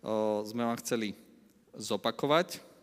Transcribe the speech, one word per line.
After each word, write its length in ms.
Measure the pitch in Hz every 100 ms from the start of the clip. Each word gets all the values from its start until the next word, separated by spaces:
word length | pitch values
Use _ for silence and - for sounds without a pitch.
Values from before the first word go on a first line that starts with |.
| -
o, 400 | 110 107 107 107
sme 160 | 117
vám 160 | 117 117
chceli 400 | - 120 107 95 - - - - _
zopakovať. 880 | - 107 104 117 113 143 156 185 - - -